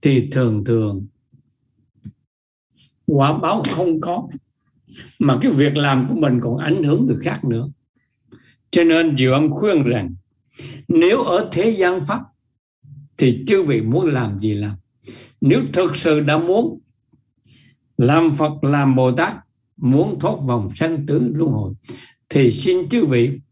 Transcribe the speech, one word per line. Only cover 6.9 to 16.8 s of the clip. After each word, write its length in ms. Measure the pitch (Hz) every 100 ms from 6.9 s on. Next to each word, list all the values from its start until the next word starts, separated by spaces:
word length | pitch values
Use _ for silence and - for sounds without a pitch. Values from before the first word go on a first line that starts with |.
| 147 247
người 100 | 120
khác 240 | 170 -
nữa. 240 | 143 113 139 - _ _ _ _ _ - _ _ _
Cho 140 | -
nên 320 | 165 160 165 139
Diệu 160 | 127
Âm 180 | 131 151
khuyên 320 | 147 208 180
rằng, 320 | 127 117 90 90 _ _ _ - - - -
nếu 340 | 170 170 233
ở 260 | 233 180 190
thế 180 | - 214
gian 280 | 214 180 185 147
Pháp 120 | 233 - _ _ _ _ _ - - - _
thì 280 | 131 120 185
chư 160 | 202
vị 180 | 170 120
muốn 260 | 110 117 180
làm 340 | 131 113 101
gì 140 | 107
làm. 220 | 104 104 104 _ _ - - - _
Nếu 200 | 139 214 247
thực 240 | 175 180 143
sự 240 | 170 151
đã 180 | 143 156
muốn 420 | 170 196 247 -